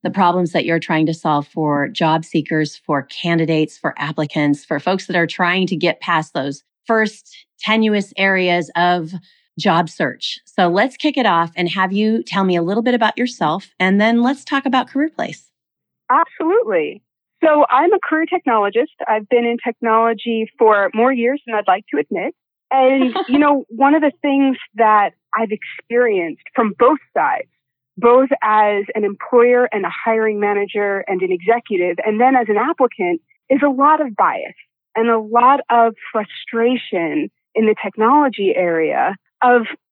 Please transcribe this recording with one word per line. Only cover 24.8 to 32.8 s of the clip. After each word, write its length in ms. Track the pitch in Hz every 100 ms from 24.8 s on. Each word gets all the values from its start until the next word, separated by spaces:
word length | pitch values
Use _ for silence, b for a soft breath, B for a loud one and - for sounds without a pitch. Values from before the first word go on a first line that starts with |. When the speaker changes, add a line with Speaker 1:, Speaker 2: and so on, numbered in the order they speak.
| 220 214 196 _ _ 208
Speaker 2:
I've 140 | 226
experienced 920 | 214 - - _ 240 247 196 170 - -
from 200 | - 220 190
both 220 | 247 294 _
sides, 360 | - 147 - - _ _ _ _ -
both 300 | 233 247 262 269
as 420 | 214 214 208 202 208
an 100 | 220
employer 640 | 208 202 - 247 240 247 247
and 140 | 214 180
a 40 | -
hiring 340 | - 226 220 208
manager 640 | 208 208 202 208 202 196 -
and 160 | 185
an 100 | 180
executive, 640 | 180 180 233 - 202 180 175
and 160 | 214 214
then 160 | 247 262
as 100 | 226
an 100 | 208
applicant, 640 | 262 339